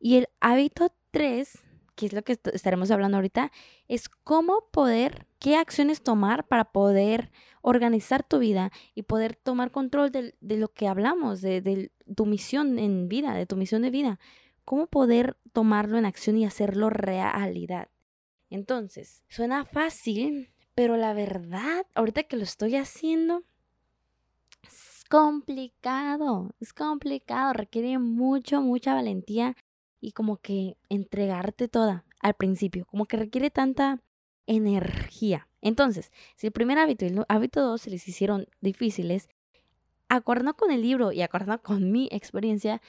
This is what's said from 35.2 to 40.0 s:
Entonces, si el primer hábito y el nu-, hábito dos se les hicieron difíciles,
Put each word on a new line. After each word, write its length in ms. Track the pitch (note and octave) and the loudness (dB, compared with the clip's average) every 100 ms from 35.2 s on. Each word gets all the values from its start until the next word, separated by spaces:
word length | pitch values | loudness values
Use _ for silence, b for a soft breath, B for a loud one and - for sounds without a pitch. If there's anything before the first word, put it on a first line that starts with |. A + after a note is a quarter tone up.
| G#3+ F3 - _ | -2 -2 -4 _
Entonces, 520 | G#3 A3+ C#4 F#3 - B B _ | 0 2 2 2 -6 B B _
si 100 | G#3+ | -4
el 60 | |
primer 260 | G#3 A#3+ C#4+ | -2 2 4
hábito 260 | D#4+ A#3+ | 2 2
y 40 | F3+ | -2
el 80 | F#3 | -2
nu-, 100 | - | 2
hábito 320 | G#3+ B3+ - | 2 2 0
dos 200 | C4+ A3+ | 0 -2
se 80 | - | -6
les 160 | F3+ - | -10 -10
hicieron 380 | F3+ G3 G3+ - _ | -2 -2 -2 -6 _
difíciles, 680 | G3 F#3+ A#3 G3+ E3+ F#3 - _ _ _ _ _ _ _ | -4 -2 -2 -2 -2 -4 -6 _ _ _ _ _ _ _